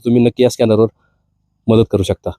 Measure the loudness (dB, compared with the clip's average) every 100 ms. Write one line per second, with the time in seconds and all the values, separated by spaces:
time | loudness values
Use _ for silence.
0 | -2 0 0 0 -2 0 0 2 0 -4
1 | _ _ _ _ _ _ 0 0 2 -2
2 | -4 -6 -8